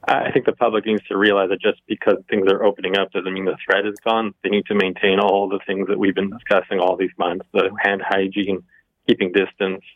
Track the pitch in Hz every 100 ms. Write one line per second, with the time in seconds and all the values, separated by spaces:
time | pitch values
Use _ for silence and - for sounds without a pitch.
0 | - 135 - - 117 - 120 107 110 107
1 | - 98 104 101 92 92 104 - _ -
2 | - 98 - 110 95 98 107 98 95 98
3 | 95 98 92 95 95 - - 98 104 104
4 | 117 113 107 - 95 104 - 101 95 90
5 | 101 95 101 98 98 95 - 98 92 101
6 | 101 92 98 104 - 98 - 98 90 90
7 | 92 - 87 87 - 98 92 98 101 98
8 | 92 98 95 98 98 92 - _ _ _
9 | - 117 95 98 92 _ 95 95 -